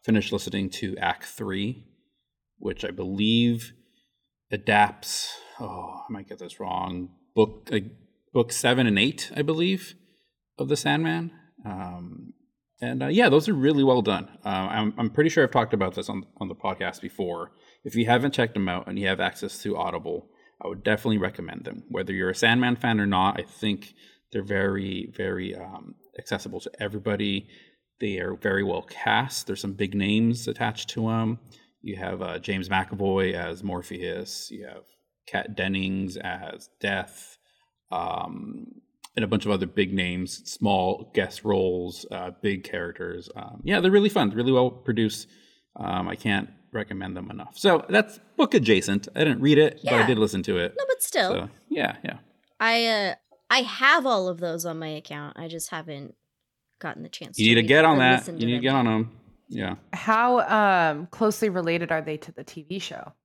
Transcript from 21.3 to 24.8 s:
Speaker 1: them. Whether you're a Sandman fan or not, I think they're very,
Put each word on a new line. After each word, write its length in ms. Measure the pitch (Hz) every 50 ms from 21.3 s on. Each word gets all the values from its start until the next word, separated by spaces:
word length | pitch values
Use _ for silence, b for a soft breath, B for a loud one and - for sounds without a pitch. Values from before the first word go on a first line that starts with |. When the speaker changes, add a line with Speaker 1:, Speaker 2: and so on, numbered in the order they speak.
| - - 87 82 - - -
Speaker 1:
them. 180 | - - - - -
Whether 240 | - 92 92 95
you're 160 | 98 95 92 92
a 60 | 92
Sandman 420 | - - 113 117 127 123 123 123
fan 240 | 120 - 120 113 107
or 60 | 101
not, 340 | 101 98 92 92 98 98 -
I 40 | 87
think 500 | - - - - 104 101 95 - - b b b b b b b _
they're 120 | - 107 98
very, 680 | 101 104 95 95 98 98 98